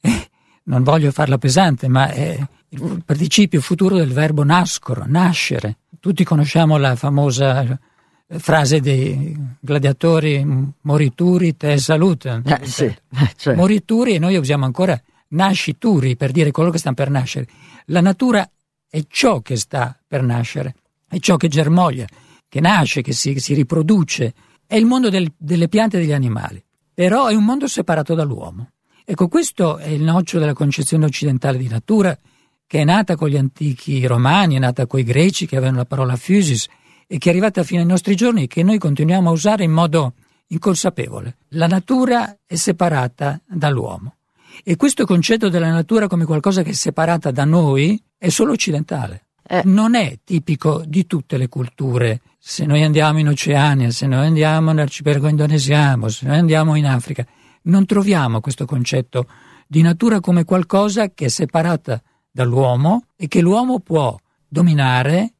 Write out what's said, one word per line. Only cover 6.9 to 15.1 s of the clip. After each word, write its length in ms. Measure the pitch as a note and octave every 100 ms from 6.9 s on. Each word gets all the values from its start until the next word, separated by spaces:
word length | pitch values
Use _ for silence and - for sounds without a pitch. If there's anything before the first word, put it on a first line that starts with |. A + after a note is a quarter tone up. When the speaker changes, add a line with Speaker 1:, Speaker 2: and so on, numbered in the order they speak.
| B2
Speaker 1:
famosa 840 | C#3+ C#3+ C#3+ B2 C#3 C3 B2 C3 _ _ _ _ _
frase 540 | E3 - D#3+ C3+ D3+
dei 520 | C3+ C3+ C3+ C3+ D3+ D3+ C3+ B2+
gladiatori, 840 | C#3 D3 C#3 C3+ E3 D#3+ D3+ C#3+ C#3+ C3 C#3 -
"Morituri 760 | D3+ D3 C#3+ - F3 F3+ F3 D3+
te 220 | D3 C#3+
salutem". 640 | C3 D#3 F#3 D3+ C3+ A#2 B2+
Speaker 2:
Eh, 200 | D3 C#3
sì, 200 | - C3
eh, 460 | - _ B2+ C3 -
certo. 160 | D3 D3+
Speaker 1:
Morituri, 580 | F#3 G#3+ - A3+ B3 F#3
e 40 |
noi 160 | E3+ F#3+
usiamo 300 | C3+ C#3+ C3
ancora 340 | B2 F3+ C3 _